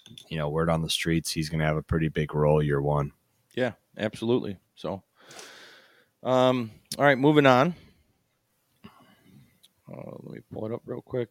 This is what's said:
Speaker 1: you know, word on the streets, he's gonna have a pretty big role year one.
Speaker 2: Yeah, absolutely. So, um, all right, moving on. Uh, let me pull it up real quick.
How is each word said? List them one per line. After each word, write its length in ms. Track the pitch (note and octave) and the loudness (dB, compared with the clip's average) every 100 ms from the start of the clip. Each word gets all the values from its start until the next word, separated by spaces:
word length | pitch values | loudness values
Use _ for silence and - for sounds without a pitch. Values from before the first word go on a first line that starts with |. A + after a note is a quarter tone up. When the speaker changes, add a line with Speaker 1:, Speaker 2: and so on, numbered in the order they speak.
| - - - | -20 -20 -10
Speaker 1:
you 100 | D#2+ | -6
know, 120 | D2 | -4
word 200 | D#2 E2 | -2 0
on 120 | D#2+ | 0
the 80 | D#2+ | -2
streets, 420 | - E2+ E2 - | -4 -2 -2 -2
he's 160 | - D2+ | -6 -4
gonna 160 | D#2 | -2
have 140 | D#2 D#2 | 0 -2
a 40 | |
pretty 280 | - E2 D#2 | -4 -2 -2
big 260 | D#2+ D2+ D2+ | -2 -4 0
role 260 | D2+ D2+ | 2 2
year 200 | D2 C#2+ | 2 0
one. 320 | C#2+ D2 C#2+ - _ _ _ | 0 -2 -2 -8 _ _ _
Speaker 2:
Yeah, 200 | - B2 - _ - | -6 -6 -6 _ -8
absolutely. 600 | G#2+ - A2+ B2 G#2 F#2 _ - | -8 -4 -2 -2 -2 -10 _ -12
So, 260 | - F#2+ - _ - - - - - - _ _ _ _ | -10 -10 -12 _ -20 -20 -20 -20 -20 -20 _ _ _ _
um, 500 | A#2+ B2+ B2+ B2+ A2+ - _ - | 0 4 4 2 -4 -14 _ 2
all 80 | C#3+ | 4
right, 120 | B2+ | 4
moving 280 | C#3+ D3+ C#3 | 4 6 8
on. 300 | B2 D#3+ E3+ - _ _ _ _ _ _ _ _ _ - - _ _ _ - _ _ _ _ - | 6 4 0 -14 _ _ _ _ _ _ _ _ _ -20 -20 _ _ _ -20 _ _ _ _ -20
Uh, 220 | - - - | -18 -16 -16
let 120 | - - | -16 -18
me 60 | - | -16
pull 140 | - A2 | -12 -10
it 80 | |
up 80 | A#2 - | -10 -10
real 160 | B2 | -14
quick. 280 | - B2+ A#2 | -8 -8 -8